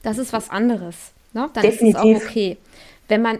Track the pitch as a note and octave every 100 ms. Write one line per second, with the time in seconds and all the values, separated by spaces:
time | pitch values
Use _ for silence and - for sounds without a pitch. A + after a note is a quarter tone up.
0 | A3 A3 B3+ A3+ - G3 A#3+ G#3+ F3 E3+
1 | - _ _ A3 B3+ A3+ G#3+ A3 A3+ -
2 | G#3+ G#3+ - A3+ F#3+ F3 _ _ - _
3 | - G#3+ A3+ A3